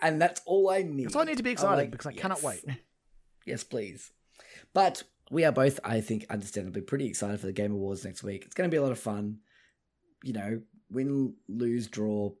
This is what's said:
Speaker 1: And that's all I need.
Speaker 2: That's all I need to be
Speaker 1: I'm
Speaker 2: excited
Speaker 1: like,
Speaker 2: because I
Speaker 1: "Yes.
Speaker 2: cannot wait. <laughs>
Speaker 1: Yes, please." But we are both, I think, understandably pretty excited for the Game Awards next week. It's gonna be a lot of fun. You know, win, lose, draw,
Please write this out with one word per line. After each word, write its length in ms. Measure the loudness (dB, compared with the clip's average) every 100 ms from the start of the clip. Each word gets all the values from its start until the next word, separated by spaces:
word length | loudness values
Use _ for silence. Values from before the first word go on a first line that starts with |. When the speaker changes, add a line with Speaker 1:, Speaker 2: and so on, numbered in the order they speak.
Speaker 1:
And 180 | 2 4
that's 220 | 4 2
all 240 | 0 4 6
I 140 | 4
need. 220 | 0 -2 -2
Speaker 2:
That's 100 | 2
all 60 |
I 40 | 0
need 120 | 0
to 40 |
be 80 | -2
Speaker 1:
I'm 40 |
Speaker 2:
excited 220 | 2 4 4
Speaker 1:
like, 140 | 2
Speaker 2:
because 160 | -2 -10
I 40 |
Speaker 1:
"Yes. 100 | -4
Speaker 2:
cannot 220 | -4 -2
wait. 220 | -2 -4 -6
<laughs> 800 | -8 _ _ _ -20 _ _ -8
Speaker 1:
Yes, 180 | -8
please." 480 | -6 -6 -6 -10 -18 _ _ _ -20 -20 -2
But 300 | 4 4 4 -12 _ -4
we 140 | 4
are 80 | 4
both, 280 | 6 4 4
I 200 | 0 0
think, 240 | 0 -2 -2
understandably 540 | -6 -6 -6 -6 -6
pretty 240 | -4 -2 -2
excited 340 | -2 -4 -4
for 60 | -4
the 80 |
Game 180 | -2 -2
Awards 320 | 0 -2 -6
next 180 | -8 -10
week. 220 | -8 -8
It's 80 | -8
gonna 140 | -2 0
be 80 | 2
a 60 |
lot 100 | 2
of 60 | 0
fun. 400 | -2 -4 -4 -6 _ _ _ _ _ _ _ _
You 120 | -6
know, 260 | -6 -4 -6 -8 _ -8
win, 440 | -2 0 2 0 -4 -10
lose, 380 | -2 0 0 -2
draw, 460 | -4 -2 0 -2 -6